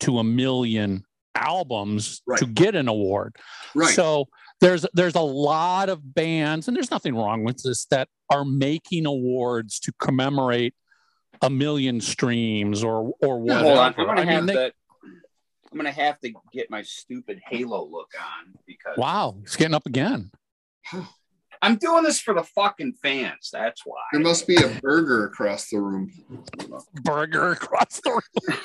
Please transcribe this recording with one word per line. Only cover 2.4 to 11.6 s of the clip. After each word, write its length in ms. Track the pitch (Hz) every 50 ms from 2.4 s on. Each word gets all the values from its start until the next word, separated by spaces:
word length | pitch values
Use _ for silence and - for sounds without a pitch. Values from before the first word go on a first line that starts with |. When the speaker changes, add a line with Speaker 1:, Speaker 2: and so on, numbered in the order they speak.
| -
Speaker 1:
get 300 | 123 110 110 170 208 214
an 100 | 175 139
award. 480 | 120 110 107 104 92 95 101 98 107 - - - - - - - - -
Speaker 2:
Right. 180 | 285 165 - -
Speaker 1:
So 320 | - 180 156 151 147 139 - _ - - - - -
there's, 260 | - 180 185 170 143 - -
there's 220 | 170 180 175 147
a 40 | 180
lot 680 | 160 147 131 139 147 147 151 156 165 180 180 190 196 190
of 260 | 190 160 147 135 135
bands, 540 | 170 160 165 165 160 151 151 156 160 156 -
and 80 | 240
there's 140 | 370 285 240
nothing 240 | 330 - - 156 127
wrong 260 | 113 110 101 110 113 107
with 180 | 113 123 - -
this, 240 | 127 123 - -
that 220 | - 147 131 135 - _ _ _ -
are 140 | 143 143 143
making 600 | 143 135 139 135 139 151 165 - - 190 170 160
awards 760 | 147 143 131 123 127 123 127 120 123 123 117 113 107 - -
to 120 | - - - -
commemorate 760 | - - 139 127 131 139 143 139 131 127 120 120 120 123 - _ _ _ _ _ _ _ _ _ _ _ _ - -
a 80 | 131
million 500 | 135 131